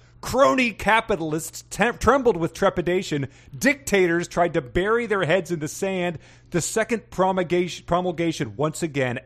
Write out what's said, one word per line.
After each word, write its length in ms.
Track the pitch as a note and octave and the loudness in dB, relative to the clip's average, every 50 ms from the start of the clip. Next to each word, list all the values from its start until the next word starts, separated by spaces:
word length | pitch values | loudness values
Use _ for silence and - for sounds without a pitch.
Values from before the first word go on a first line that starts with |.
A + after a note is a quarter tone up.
| _ _ _ - | _ _ _ -14
Crony 520 | - - - B3+ C#4 C4 C4+ C4 B3+ A#3+ G3 | -10 -2 2 4 4 4 6 4 2 0 0
capitalists 920 | - - G3 G#3+ A3 A3+ - G#3+ D#3+ E3 D#3 D3+ E3 D#3+ - - - - - | -2 0 2 2 2 2 0 -2 -2 -2 -2 -4 -4 -6 -6 -14 -16 -18 -10
tem-, 260 | - - F#3+ A#3+ A3+ | -4 -2 0 0 0
trembled 400 | - - G#3 B3 C#4+ C4 A#3+ G3+ | 0 2 4 4 4 4 2 2
with 160 | E3+ E3 D#3+ - | 2 0 -4 -2
trepidation. 760 | - G3 F#3+ F#3 - E3 E3+ F3 F#3 F#3+ - D#3+ D3 C3+ B2 - - - - - C3 | 0 0 0 2 0 -2 0 0 0 -2 -2 -4 -4 -4 -4 -8 -14 -20 -18 -8 0
Dictators 680 | - C4 C#4+ C#4+ - - - G3 F#3 F3 E3+ E3+ F3 E3+ | 0 0 0 0 -2 0 2 4 4 4 2 0 -2 -2
tried 240 | - F#3 F3 F3 D3 | 0 0 0 2 2
to 60 | E3 | -2
bury 460 | C#3+ B2 G#2+ F3 F3+ G#3 A3+ A#3 A#3+ | -4 -2 -2 -2 0 0 0 0 0
their 180 | G#3+ G#3 G3 F3+ | 0 0 0 2
heads 260 | C#3+ E3 G3 F3+ D#3+ | 2 2 2 0 -2
in 100 | F3 D#3+ | -4 -6
the 80 | D3 D3+ | -6 -6
sand. 500 | - - - F#3+ F#3+ F#3 F3 F3 E3+ - - - - - _ - | -6 -4 -4 -4 -2 -2 -2 -4 -4 -6 -12 -20 -20 -20 _ -4
The 100 | - F3 | -4 -2
second 480 | D3 - - A3 G#3+ - A#3+ G#3+ - - | -2 -2 -2 -2 -2 0 -2 -4 -6 -6
promulgation, 760 | - - F#3 F#3 F#3+ F#3+ F#3 D3+ E3+ F3+ F3 F3 - - - | -2 0 2 2 2 0 0 0 0 0 0 -2 -4 -10 -6
promulgation 680 | - E3+ F3 F#3 F#3 E3+ D3 E3+ E3 D#3 - D3+ A2+ G2+ | -2 -2 0 0 -2 -2 -2 -2 -2 -2 -4 -4 -6 -4
once 260 | G#2 D3 D#3 D3 - - | -2 -2 -2 -2 -4 -6
again 380 | E3 C3+ C#3+ C3 B2+ A#2+ B2+ - | -6 -2 -2 -2 -2 -2 -6 -2